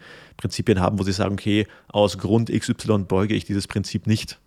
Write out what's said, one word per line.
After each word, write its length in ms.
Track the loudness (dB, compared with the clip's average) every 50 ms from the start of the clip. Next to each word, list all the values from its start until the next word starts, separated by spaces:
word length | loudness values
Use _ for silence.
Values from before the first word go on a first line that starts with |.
| -10 -18 -20 -20 -20 -20 -12
Prinzipien 440 | -8 -8 -6 -6 -2 0 2 2 4
haben, 180 | 4 2 2 2
wo 40 | 0
sie 100 | 0 0
sagen, 220 | 0 0 -2 -2
„Okay, 320 | -2 -2 0 0 0 0 -2 -6 -16 _ -2
aus 300 | 2 4 4 4 2 0
Grund 300 | 0 2 2 2 2 0
X 200 | -2 -2 -2 -2
Y 380 | -4 -4 -2 0 0 0 0
beuge 280 | 0 0 0 0 0 0
ich 100 | -2 -2
dieses 220 | -2 -4 -4 -4
Prinzip 400 | -2 -4 -4 -4 -4 -6 -4 0
nicht.“ 320 | 0 0 0 -2 -6 -14 -18 _